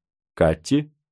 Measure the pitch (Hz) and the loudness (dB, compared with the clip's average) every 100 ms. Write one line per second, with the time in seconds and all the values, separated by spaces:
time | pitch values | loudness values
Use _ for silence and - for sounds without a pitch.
0 | _ _ _ - 80 80 - 143 147 _ | _ _ _ -2 0 0 -2 -4 -4 _
1 | _ | _